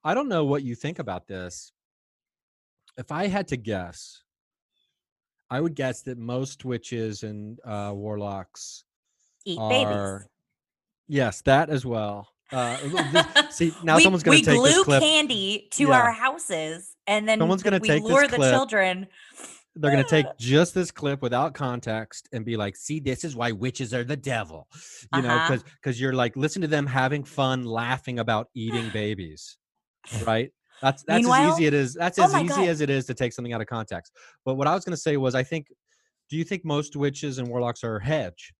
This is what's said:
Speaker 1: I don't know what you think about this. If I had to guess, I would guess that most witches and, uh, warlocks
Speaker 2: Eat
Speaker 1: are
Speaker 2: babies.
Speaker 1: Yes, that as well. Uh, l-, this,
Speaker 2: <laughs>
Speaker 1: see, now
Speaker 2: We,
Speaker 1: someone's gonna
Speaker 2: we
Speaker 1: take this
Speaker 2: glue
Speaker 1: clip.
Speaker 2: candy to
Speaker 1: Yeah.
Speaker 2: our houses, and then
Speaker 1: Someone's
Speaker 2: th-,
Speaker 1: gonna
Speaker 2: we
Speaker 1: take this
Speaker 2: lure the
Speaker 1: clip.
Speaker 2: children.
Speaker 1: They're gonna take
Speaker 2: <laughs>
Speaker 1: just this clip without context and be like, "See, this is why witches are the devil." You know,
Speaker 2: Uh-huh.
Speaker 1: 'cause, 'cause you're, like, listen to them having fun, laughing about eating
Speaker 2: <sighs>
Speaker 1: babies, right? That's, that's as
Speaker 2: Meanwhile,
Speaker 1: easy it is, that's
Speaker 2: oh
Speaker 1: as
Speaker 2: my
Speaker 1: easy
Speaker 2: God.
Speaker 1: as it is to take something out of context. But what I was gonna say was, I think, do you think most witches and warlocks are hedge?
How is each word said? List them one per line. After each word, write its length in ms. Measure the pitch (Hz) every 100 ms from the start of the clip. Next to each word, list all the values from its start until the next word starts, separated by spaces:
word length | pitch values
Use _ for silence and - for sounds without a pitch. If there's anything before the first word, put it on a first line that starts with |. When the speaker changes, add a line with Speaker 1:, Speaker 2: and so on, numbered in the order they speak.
Speaker 1:
I 100 | 156
don't 140 | 220 285
know 160 | 175
what 180 | 143 143
you 100 | 131
think 240 | 120 143 175
about 280 | 120 90 -
this. 440 | 95 90 - - _ _ _ _ _ _ _ _ _ _ _ _ -
If 140 | 120
I 160 | 156 202
had 220 | 202 190
to 80 | 131
guess, 640 | 110 98 87 - - - _ _ _ _ _ _ _ _ _ _ _ _ _
I 100 | 127
would 140 | 165
guess 280 | 143 131 120
that 140 | - 120
most 460 | 117 123 135 -
witches 580 | 127 120 - 117 110 101
and, 360 | 110 104 107 120
uh, 280 | 117 104 101
warlocks 880 | 101 104 104 101 98 92 - - - _ _ _ _ _ _
Speaker 2:
Eat 140 | 196 170
Speaker 1:
are 100 | 110 - 117 104 98 98
Speaker 2:
babies. 80 | 98 _ _ _ _ _ _ _ -
Speaker 1:
Yes, 360 | 143 120 -
that 260 | - 135 156
as 140 | 143
well. 440 | 123 113 104 101 107 _ _
Uh, 260 | 131 120 131
l-, 220 | 139 180 139
this, 140 | 143 - 285
Speaker 2:
<laughs> 100 | 294 -
Speaker 1:
see, 160 | 170 160
now 140 | 165 160
Speaker 2:
We, 60 |
Speaker 1:
someone's 200 | 170 185
gonna 140 | 165 151
Speaker 2:
we 60 |
Speaker 1:
take 200 | - 240
this 120 | 269
Speaker 2:
glue 100 | 339
Speaker 1:
clip. 180 | 381 139
Speaker 2:
candy 680 | 302 311 302 220 196 208 _
to 160 | - 277
Speaker 1:
Yeah. 80 | 254
Speaker 2:
our 120 | 233
houses, 840 | 220 254 320 - 170 156 165 - _ -
and 220 | 208 214
then 100 | 220
Speaker 1:
Someone's 240 | 170 185
Speaker 2:
th-, 80 | 214
Speaker 1:
gonna 80 | 190
Speaker 2:
we 80 | -
Speaker 1:
take 140 | 151
this 80 | 220
Speaker 2:
lure 160 | 262 285
the 80 | 247
Speaker 1:
clip. 160 | 131
Speaker 2:
children. 540 | 175 262 214 185 185 196 - - - - - _ -
Speaker 1:
They're 140 | 147
gonna 140 | 139 135
take 180 | 156 135
Speaker 2:
<laughs> 60 | -
Speaker 1:
just 340 | 120 143 170
this 160 | 185 170
clip 300 | - 147 139
without 320 | 123 123 156
context 760 | 135 135 123 120 110 107 - _
and 120 | 117
be 120 | 110 113
like, 180 | 101 -
"See, 240 | - 156
this 220 | 135 127
is 100 | 170 120
why 160 | 120
witches 400 | 104 127 123 120
are 120 | 123
the 120 | 120 147
devil." 520 | 139 117 92 80 - - - - 113
You 100 | -
know, 60 | 123
Speaker 2:
Uh-huh. 200 | 156 160
Speaker 1:
'cause, 160 | 127 - _
'cause 180 | 139 117
you're, 120 | 135
like, 220 | 127 120 131
listen 260 | 151 190
to 60 | 160
them 180 | 151 143
having 360 | 131 131 147
fun, 400 | 139 - 131 131
laughing 540 | 120 113 120 131 - 120
about 300 | 117 110 120
eating 340 | - 113 117 113
Speaker 2:
<sighs> 40 |
Speaker 1:
babies, 640 | 104 104 98 85 76 - - _ _ _ _ - 113 95
right? 260 | 113 131 _ _ _
That's, 200 | 135 139
that's 160 | - 175
as 40 | 240
Speaker 2:
Meanwhile, 260 | 254 302
Speaker 1:
easy 120 | - 151
it 60 |
is, 200 | 143 131
that's 240 | 160 175 185
Speaker 2:
oh 60 |
Speaker 1:
as 80 | 180
Speaker 2:
my 100 | 175
Speaker 1:
easy 60 | 170
Speaker 2:
God. 200 | 190 180
Speaker 1:
as 120 | 156
it 80 | 143
is 160 | 135 127
to 80 |
take 180 | 123 123
something 200 | - 120
out 80 | 113
of 60 | 107
context. 440 | 117 110 87 - _ - _
But 100 | 131 131
what 100 | 139
I 80 |
was 100 | 185
gonna 120 | 180 165
say 200 | 160 143
was, 180 | 131
I 80 | 127
think, 260 | 135 165 143 _ _ _ _ _ _
do 60 | 156
you 80 |
think 200 | 160 143
most 300 | 160 147 147 147
witches 420 | 143 139 147 127
and 100 | 120
warlocks 340 | 123 120 120
are 140 | 117 107
hedge? 520 | 117 156 92 - -